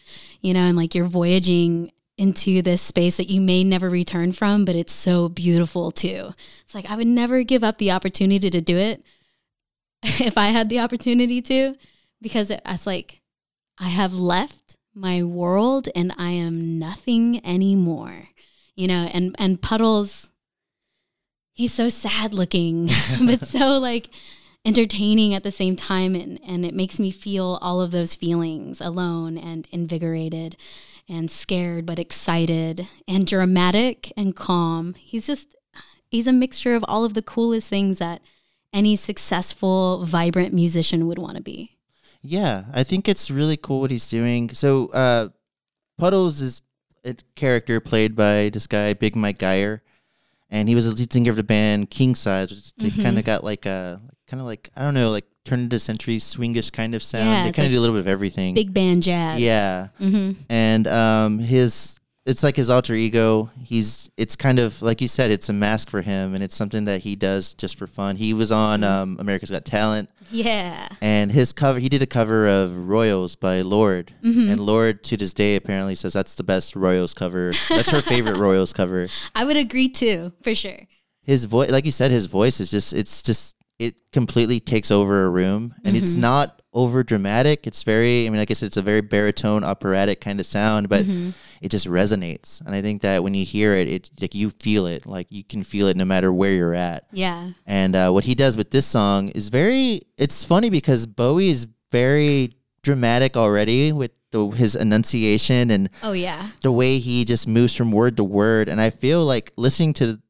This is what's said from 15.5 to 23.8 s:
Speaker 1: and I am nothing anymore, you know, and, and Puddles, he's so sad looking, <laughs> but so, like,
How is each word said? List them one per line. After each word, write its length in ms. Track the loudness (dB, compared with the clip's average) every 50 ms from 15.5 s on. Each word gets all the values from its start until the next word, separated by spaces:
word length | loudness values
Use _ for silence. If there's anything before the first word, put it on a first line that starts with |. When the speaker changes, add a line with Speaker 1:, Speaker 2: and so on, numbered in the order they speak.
| 2 2 2 2 0 0 -4 -4 -4
Speaker 1:
and 200 | -2 -2 -2 -4 -6
I 140 | -6 -4
am 460 | -4 -4 -4 -4 -4 -4 -4 -4 -4 -6
nothing 640 | -6 -8 -12 -8 -4 0 2 2 2 2 0 -2
anymore, 840 | -2 -2 0 2 2 4 4 4 2 2 0 -4 -8 -12 -16 -18 -20 -20 _ _ _ _ _ _ _ _ _
you 100 | -4 -2
know, 220 | 0 0 0 -2 -2 -2
and, 200 | -2 -2 -2 -2 -2
and 240 | 0 0 0 0
Puddles, 680 | -2 -2 0 2 2 2 2 2 0 -4 -6 -10 -12 -16 _ _ _ _ _ _ _ _ _ _ _ _ _ _ _ _ _ _ _ _ _ _ _ _ _
he's 180 | -4 -4 -2
so 160 | -2 0 0 0
sad 460 | -2 -2 -4 -4 -4 -4 -4 -4 -2
looking, 560 | -2 -2 0 0 0 0 0 0 0 0 0 0 0 0
<laughs> 180 | 0 0 2 4
but 160 | 4 4 2
so, 380 | 0 -2 0 2 2 4 4
like, 320 | 2